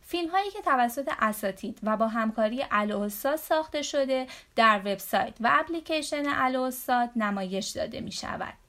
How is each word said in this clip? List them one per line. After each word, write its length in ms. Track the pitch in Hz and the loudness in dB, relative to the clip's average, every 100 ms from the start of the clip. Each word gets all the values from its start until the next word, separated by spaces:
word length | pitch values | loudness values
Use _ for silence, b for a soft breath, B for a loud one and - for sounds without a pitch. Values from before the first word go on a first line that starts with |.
| - | -6
فیلم‌هایی 440 | 339 330 370 403 | -4 0 0 0
که 120 | 415 | -4
توسط 460 | 370 262 240 240 269 - | 2 4 4 0 -4 0
اساتید 600 | 220 214 196 190 208 - | 0 0 -4 -4 -8 -6
و 140 | 208 214 | -2 2
با 120 | 226 | 2
همکاری 560 | 226 220 220 214 247 269 | 2 -2 2 0 0 -2
الاستاد 640 | 214 208 208 208 208 269 311 | 0 0 -2 -4 -2 -2 -2
ساخته 460 | - 320 311 302 | 0 0 0 -4
شده 440 | 285 294 269 262 262 B B - | -2 0 0 0 -2 B B 4
در 220 | 226 208 | 6 6
وبسایت 560 | 196 196 - 202 - - | 2 -4 0 0 0 0
و 80 | 233 | 4
اپلیکیشن 720 | 285 320 330 320 311 294 294 285 | 4 4 -4 -2 -2 -2 -2 -2
الاستاد 800 | - 262 262 254 254 - 247 240 240 | 2 2 2 -2 -4 0 2 2 0
نمایش 520 | 214 202 190 190 - | 0 0 -2 -2 -4
داده 320 | - - - | -4 -6 -6
می‌شود. 540 | 170 - - - - - | -8 -8 -8 -6 -8 -10